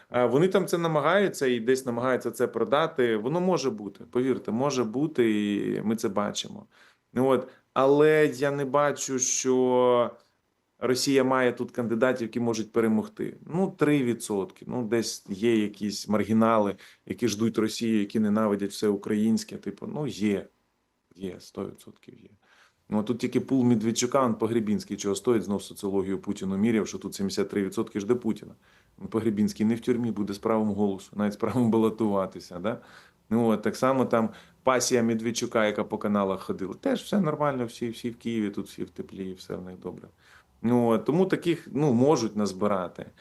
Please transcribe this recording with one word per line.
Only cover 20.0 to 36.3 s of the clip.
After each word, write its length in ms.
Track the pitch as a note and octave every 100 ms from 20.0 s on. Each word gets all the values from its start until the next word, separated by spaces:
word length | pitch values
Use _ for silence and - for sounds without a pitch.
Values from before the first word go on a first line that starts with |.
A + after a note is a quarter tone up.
| C#3+
є. 400 | F#2 G#2+ G2 - _ _ _ _ _ _ -
Є, 200 | F#2+ F2+
сто 260 | - G2+ G2
відсотків 500 | G2+ - - - -
є. 60 | F#2+ _ _ _ _ _ -
Ну, 140 | G#2+
тут 160 | G#2 A2+
тільки 200 | B2 B2+
пул 240 | - C3
Медведчука, 640 | B2 A2+ A2 A2+ B2 C#3 B2+
он 100 | A2
Погребінський 640 | A2 A#2 G#2+ G2+ - G2
чого 180 | G2+ G2
стоїть, 280 | - A2+
знов 200 | F2+ G2
соціологію 560 | - - G2 G2 F#2+ F#2+
Путіну 380 | - F#2+ F#2+ G2
міряв, 300 | A2+ A2+ F#2
що 100 | F#2+
тут 180 | F#2+ -
сімдесят 340 | G2 G2 G2
три 140 | G#2
відсотки 360 | F#2+ A2+ A2 G#2
жде 160 | G2+ B2
Путіна. 360 | A2 G2+ F#2 - _ _ _ -
Ну, 100 | F#2+
Погребінський 580 | A2 A2 G2+ G#2 - A2
не 100 | A#2
в 40 |
тюрмі, 320 | B2+ A#2 A#2+
буде 220 | G2+ G2+
з 40 | G2+
правом 340 | A2 A2 G#2+
голосу, 400 | G2 G#2 F#2+ - G2+
навіть 180 | G#2
з 40 | G#2
правом 340 | G#2+ B2 A#2
балотуватися, 880 | A2+ A2 - A2 G2 F#2+ F2+ - F2
да? 180 | G2 B2 - - - _ -
Ну, 180 | A2+ A#2
от, 140 | G#2+
так 140 | G#2+ G2+
само 300 | C3 C3+ A2
там 240 | A#2 A2 - - _
пасія 400 | - B2+ A#2+ B2
Медведчука, 640 | A2+ A2+ A#2 A2+ A#2+ A#2 G#2+
яка 180 | G#2
по 140 | G#2 G#2+
каналах 440 | G#2+ G#2 G2